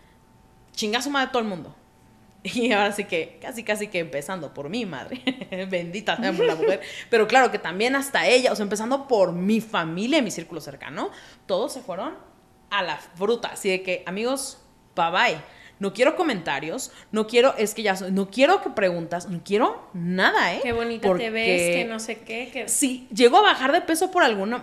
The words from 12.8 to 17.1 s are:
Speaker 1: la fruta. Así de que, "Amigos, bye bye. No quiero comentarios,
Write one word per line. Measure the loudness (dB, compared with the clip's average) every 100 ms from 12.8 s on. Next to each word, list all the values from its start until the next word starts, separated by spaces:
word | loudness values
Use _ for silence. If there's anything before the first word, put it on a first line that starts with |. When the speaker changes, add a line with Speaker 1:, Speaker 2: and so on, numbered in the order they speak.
Speaker 1:
la | -2 -6
fruta. | -10 -4 0 0 -2
Así | -4 -2
de | -2
que, | -2 -6 -6
"Amigos, | -4 -4 -4 -6 -14 _ _ _ -2
bye | 0
bye. | 4 2 0 -10 -20 -20 -8
No | -6
quiero | 2 2 4
comentarios, | 0 0 -4 -4 -4 -8 -10 -14 -6